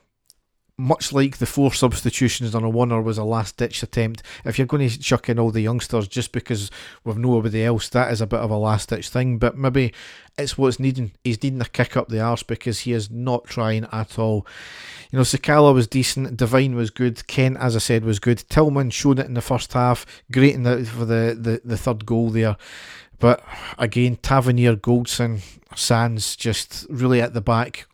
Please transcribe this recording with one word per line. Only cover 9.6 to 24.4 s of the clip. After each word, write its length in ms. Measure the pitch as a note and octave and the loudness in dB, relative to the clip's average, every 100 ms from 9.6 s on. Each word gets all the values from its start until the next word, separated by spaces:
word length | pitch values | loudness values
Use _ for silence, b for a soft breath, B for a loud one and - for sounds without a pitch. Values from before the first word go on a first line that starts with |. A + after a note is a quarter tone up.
| C3+ C3+ B2 B B B B - | 0 0 0 B B B B -8
it's 180 | C#3+ - | -6 0
what's 220 | C3 B2 | 0 2
needing. 320 | C3+ C3 A2+ - | -2 -2 -6 -6
He's 180 | B2 A2+ | -4 -2
needing 180 | C#3 C3 | -2 -4
a 40 | |
kick 320 | A#2 - - C3 | -6 -2 0 0
up 120 | A#2 | -2
the 120 | A2 | -2
arse 240 | A2+ B2 | -2 -2
because 340 | - A2+ B2 G#2+ | -4 -6 -4 -6
he 140 | B2 | -2
is 180 | A#2 G#2 | -4 -4
not 320 | A#2 B2+ A#2+ - | -6 -4 -4 -4
trying 420 | - A2 A2 A2+ | -4 -2 -2 -4
at 300 | A2 A2 - | -6 -6 -2
all. 260 | A2 G#2+ - B B B B B B | 0 -2 -4 B B B B B B
You 60 | C3 | 0
know, 80 | |
Sakala 500 | B2 C#3 - D3+ D3 | 2 0 2 8 8
was 140 | C3 A2 | 8 4
decent, 480 | C3+ - - C3 B2 | 0 0 -2 -6 -2
Devine 400 | A#2 C3 C3+ A#2+ | 2 4 2 0
was 140 | A2+ | -4
good, 360 | - B2 A#2 - | 0 -2 -2 -6
Kent, 300 | - C3 C3 | 2 2 2
as 180 | B2+ | 0
I 60 | A2+ | 0
said, 240 | - A2+ | 2 0
was 160 | A2+ G#2 | 2 0
good, 240 | B2 A#2 - | 2 0 2
Tillman 420 | D#3 D#3 C#3 B2+ | 4 4 2 -2
showed 280 | - C#3+ C3+ | 0 2 2
it 80 | C3 | 0
in 80 | |
the 60 | A#2+ | -4
first 320 | - B2 - | -2 -4 -2
half, 340 | B2+ B2 B2 - B - | 0 2 0 -4 B -4
great 240 | B2+ C#3 | 4 4
in 80 | C3 | 4
the, 220 | B2 B2 | 0 0
for 200 | A2+ A#2 | -2 -4
the, 320 | A2+ A2+ A#2 A2+ | 0 2 0 -2
the, 240 | A2+ A2+ | -2 -4
the 120 | A#2+ A2 | -4 -4
third 300 | C3 A2+ G#2+ | -2 -4 -2
goal 240 | A#2 A#2 | 0 2
there. 260 | A2 A2 G2+ B B B B B - | 2 0 -2 B B B B B 2
But 240 | D#3+ - - B B - | 4 4 -2 B B -4
again, 360 | A#2 A#2+ B2 | -2 2 0
Tavernier, 640 | A#2+ - C3+ | 0 0 2